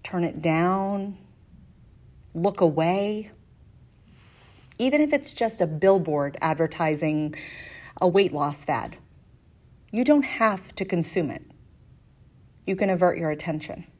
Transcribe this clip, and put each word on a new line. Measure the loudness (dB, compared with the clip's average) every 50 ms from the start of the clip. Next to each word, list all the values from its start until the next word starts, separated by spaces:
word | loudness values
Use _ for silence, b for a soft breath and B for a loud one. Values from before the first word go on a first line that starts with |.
| -12
turn | -6 -4 -2 -2
it | -2 -4 -2
down, | 0 0 2 2 2 2 0 0 -2 -2 -4 -4 -6 -8 -12 -14 -20 -20 -20 _ -20 _ -20 -20 -20 -20 -20 -20 -20 -20 -20 -20 -20 -20 -20 -20 -20 -12 -4
look | 0 0 0 2 4
away, | 2 4 4 2 2 2 2 0 0 -2 -4 -6 -8 -12 -18 -20 _ _ -20 _ -20 -20 -20 -20 -20 _ _ _ b b b b b b b b b b b b b b b
even | -2 0 2 4 2
if | 2 2
it's | 2 0 -2 -4 -4
just | -2 -2 -2 0 -2
a | -2
billboard | -2 0 4 4 6 6 6 2 0 0 0 -2 -2 -4 -2
advertising | -2 -2 2 2 0 -2 0 -2 0 0 0 0 0 0 0 0 -2 -4 -6 B B B B B B B B B B B B B
a | 0
weight | 2 4 4 2 2
loss | 0 -2 -2 -2 -4 -6 -4
fad. | -2 -2 -2 -4 -8 -12 -18 -20 _ _ -20 -20 _ -20 _ _ _ _ _ _ -20 -20 _ _ _
You | -2 0 4
don't | 6 6 6 4
have | 0 0 2 2 2 2 0 -8 -14 -6
to | -6 -4
consume | 0 0 0 0 0 0 -2 -2 -2
it. | -4 -8 -14 -18 -20 -20 -20 -20 _ _ -20 -20 -20 _ _ _ _ _ -20 -20 _ _ -20 _ _ _ _
You | -6 -2
can | 0 2 0
avert | 2 4 2 2 2
your | 0 -2 -4
attention. | -4 -4 -4 -6 -6 -6 -6 -10 -12 -14 -14 -18 _